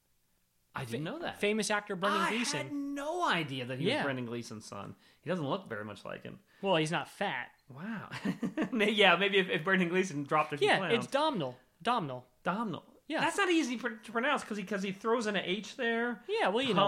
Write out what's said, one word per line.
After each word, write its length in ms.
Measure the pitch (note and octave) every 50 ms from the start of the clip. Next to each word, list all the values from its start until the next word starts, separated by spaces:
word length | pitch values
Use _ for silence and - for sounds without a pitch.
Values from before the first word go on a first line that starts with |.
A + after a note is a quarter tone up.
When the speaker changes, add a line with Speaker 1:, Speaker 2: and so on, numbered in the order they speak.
| _ _ _ _ _ _ _ _ _ _ _ _ _ _ -
Speaker 1:
I 100 | C#3 C3+
didn't 200 | A#2 A#2 B2 D3+
Speaker 2:
Fa-, 60 | E3+
Speaker 1:
know 80 | B3 E4
that. 200 | E4+ - - -
Speaker 2:
famous 300 | - G#3 G#3+ A3 G3+ -
actor 260 | G#3+ G#3 G#3 - G3+
Brendan 260 | F3+ E3+ G3+ D4 -
Speaker 1:
I 80 | F4 E4
Speaker 2:
Gleeson. 280 | G#3+ A3+ B3 C#4 D4 -
Speaker 1:
had 120 | - - D4
no 500 | C#4+ C#4 C#4 C#4+ C#4+ C#4 D4+ E4 F4+ F4 D4+
idea 380 | A3+ F3 D#3+ C3+ C3+ C3 B2
that 140 | A#2+ C3 B2+
he 80 | D3 F#3+
Speaker 2:
Yeah. 100 | C4 D4+
Speaker 1:
was 60 | G#3
Brendan 200 | C#3+ C3+ B2+ B2
Gleeson's 400 | A#2 A#2 A#2+ A#2 - A2+ G#2+ G#2
son. 300 | - - G#2 G2 G2+ G2 _ _ - _ _
He 80 | - C#3
doesn't 180 | F3 F#3 D3+ C3+
look 220 | D#3 D3+ - -
very 160 | A2+ G#2 G#2+
much 180 | G#2+ G#2 - -
like 200 | - G1+ - -
him. 160 | - - - _ _ _ -
Speaker 2:
Well, 140 | - G3 F#3+ D#3+
he's 140 | D#3 D3+
not 160 | E3+ D#3 C3+ -
fat. 400 | - - G3+ G3 D3 B2+ B2 - - _ _ -
Speaker 1:
Wow. 400 | B2+ C3 E3 G#3+ A#3 G3 B2+ - - B2+ - G3+ F3+ -
<laughs> 300 | - F#3+ - - D4+ G#3
May-, 180 | - A3+ G3+ G#3
yeah, 240 | A3+ G#3 G3+ F#3 F3 F3
maybe 200 | G3 G3+ G3 G3
if, 120 | F#3 F#3+
if 140 | F#3+ F3 D#3
Brendan 260 | F#3 F#3+ F#3 F#3 E3+
Gleeson 340 | E3+ F#3 G3 F#3 D3 C#3+ C#3+
dropped 300 | C3+ D#3+ D3+ D3+ D3+ D3
a 40 | C#3+
few 100 | G4 G#4
Speaker 2:
Yeah, 120 | D#4+ -
Speaker 1:
pounds. 140 | F#3+ E3+ -
Speaker 2:
it's 140 | - - B2
Domhnall. 500 | - C4+ D4+ D#4+ C#4+ G#3 D3 B2+ B2 - _ _ _ - -
Domhnall. 420 | A3+ B3 A#3+ F3+ C#3 B2+ B2+ A#2+ _ _ _ -
Speaker 1:
Domhnall. 400 | F3+ F3 G#3 A#3+ G#3+ D#3 - - - - - _ -
Speaker 2:
Yeah. 140 | D4 D4+
Speaker 1:
That's 160 | C4+ D#4 E4 -
not 120 | G4+ F#4
easy 260 | F4 D#4+ D4+ A#3+ B3+ A3+
pr-, 120 | B3 A#3+ A3+ A3 -
to 80 | -
pronounce 320 | G3+ A#3 A#3 D4 C#4+ A#3+ -
'cause 140 | - A3 G3+
he, 60 | G3
'cause 180 | F#3 G#3+ G3
he 100 | F#3+ G#3
throws 360 | F#3+ - - A3+ A3+ B3+ A3+ G#3+
in 80 | G#3
a 60 | F#3 -
H 300 | - F3+ G#3+ G3 - -
there. 480 | - B3+ A#3 A#3 A3+ A#3 A#3+ A#3+ - - -
Speaker 2:
Yeah, 200 | G4+ A4+ G4 G3+
well, 160 | F#3+ A#3 C4+
you 80 | C4 G3+
know, 60 | F3+ G3